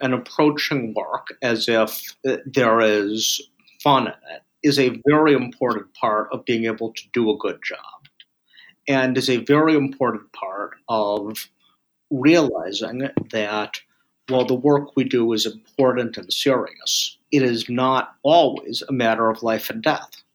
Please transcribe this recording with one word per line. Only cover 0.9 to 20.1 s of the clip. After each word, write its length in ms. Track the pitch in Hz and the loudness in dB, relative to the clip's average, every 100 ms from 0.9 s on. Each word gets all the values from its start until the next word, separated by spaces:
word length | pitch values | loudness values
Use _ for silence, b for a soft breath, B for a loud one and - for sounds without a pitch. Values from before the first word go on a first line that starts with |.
work 340 | 107 87 123 - - | -6 -6 -8 -10 -6
as 260 | 127 113 110 | -2 0 2
if, 340 | 113 110 - - - 135 | 2 2 -2 -14 -8 -4
uh, 80 | - 135 | -4 -2
there 340 | 131 120 113 | 2 4 4
is 600 | 110 107 101 107 - - - _ _ _ | 4 2 0 -2 -2 -4 -8 _ _ _
fun 240 | 151 135 107 | 2 2 0
in 60 | - 71 | -6 -16
it 80 | 80 - _ | -20 -20 _
is 160 | 147 139 | 2 2
a 220 | 127 117 143 | 2 0 2
very 260 | 151 156 | 4 4
important 600 | 135 - - 123 110 - | 2 0 -4 -4 -4 -8
part 340 | - 117 107 107 | -6 -2 -2 -4
of 120 | 123 | -6
being 220 | - 113 113 | -4 -2 -2
able 260 | 110 113 | -4 -8
to 100 | - - | -10 -6
do 180 | 123 110 | -2 0
a 60 | 104 | 0
good 200 | 101 - | -4 -6
job, 140 | - - - - _ _ - _ b b b _ - | -10 -12 -14 -20 _ _ -20 _ b b b _ -2
and 300 | 135 131 127 | 0 0 0
is 140 | 127 | 0
a 80 | 123 | 0
very 360 | 117 147 160 | 2 2 4
important 560 | 156 135 - 123 110 - | 2 0 -2 -4 -4 -10
part 440 | - 98 98 98 - - | -12 -10 -8 -10 -12 -6
of 600 | 113 104 104 104 110 - _ _ _ _ _ _ | -2 0 -2 -4 -10 -14 _ _ _ _ _ _
realizing 1000 | 135 139 170 139 78 87 101 104 123 135 - - | 0 4 4 4 -2 -6 -8 -8 -6 -6 -4 -4
that 480 | 113 104 107 104 - - _ _ _ - | -4 -4 -4 -6 -10 -18 _ _ _ -2
while 160 | 127 | 0
the 100 | 123 | 2
work 400 | 127 143 143 143 - | 2 2 2 2 -2
we 80 | |
do 280 | 131 127 113 | 0 2 2
is 140 | 110 110 | 0 -2
important 680 | 107 _ - 127 123 117 107 | -8 _ 0 2 2 -2 -8
and 160 | 90 | -8
serious, 840 | - 139 127 - - - - - - _ | -2 0 0 -2 -8 -4 -4 -4 -8 _
it 100 | 147 | 0
is 260 | 131 117 - | 2 0 -2
not 460 | 123 131 131 - - | 0 2 0 -2 -4
always 600 | 139 170 143 - - 117 - | 4 6 4 0 -8 -10 -4
a 40 | |
matter 380 | 135 113 113 113 | 0 2 2 0
of 120 | 113 | 0
life 280 | 113 110 - | -2 -2 -4
and 120 | 113 | -4
death. 280 | 131 143 - | -2 -2 -6